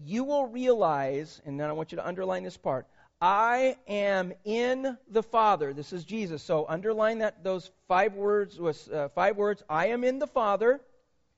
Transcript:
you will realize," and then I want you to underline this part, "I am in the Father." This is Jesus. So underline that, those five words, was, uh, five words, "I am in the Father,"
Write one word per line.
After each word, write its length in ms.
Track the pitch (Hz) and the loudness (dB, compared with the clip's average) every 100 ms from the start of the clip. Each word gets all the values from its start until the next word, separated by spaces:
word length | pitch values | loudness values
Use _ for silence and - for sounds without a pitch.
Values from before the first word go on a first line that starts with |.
you 200 | 143 208 | -6 -4
will 220 | 269 285 262 | 0 0 -2
realize," 920 | 233 254 233 175 143 135 139 156 - 156 | -2 2 4 4 2 0 -2 -6 -14 -10
and 120 | 139 | -6
then 120 | 151 | -4
I 20 | |
want 200 | 151 160 | -4 -6
you 40 | 170 | -8
to 100 | - | -8
underline 360 | 180 190 185 | -6 -4 -4
this 140 | 180 - | -6 -8
part, 300 | 180 131 - _ _ _ | -4 -4 -6 _ _ _
"I 560 | 175 202 226 247 262 247 - | 2 4 4 4 2 0 -6
am 460 | 202 202 196 180 180 | -2 0 0 -2 -8
in 520 | 208 220 247 262 262 247 _ | -4 -2 0 0 -4 -8 _
the 140 | 220 | -2
Father." 500 | 220 226 220 185 147 | 0 2 4 2 0
This 200 | 139 147 | -6 -10
is 120 | 180 | -10
Jesus. 380 | 156 220 196 156 | -8 -6 -6 -8
So 240 | - 160 151 | -2 -2 0
underline 500 | 160 202 220 220 226 | -4 -2 0 0 0
that, 240 | 214 - | -4 -4
those 280 | 175 185 - _ _ | -4 -4 -6 _ _
five 280 | 185 208 | 2 2
words, 440 | 196 202 208 196 156 | 0 0 0 0 -4
was, 300 | 165 147 - | -4 -4 -6
uh, 200 | 120 139 | -4 -4
five 280 | - 190 202 | 2 2 2
words, 260 | 208 202 - | 0 -2 -4
"I 200 | 151 190 | 0 0
am 160 | 240 | 0
in 140 | 247 262 | 0 -2
the 80 | 294 | -2
Father," 520 | 269 214 196 226 277 - _ _ _ _ | 0 2 2 4 2 -2 _ _ _ _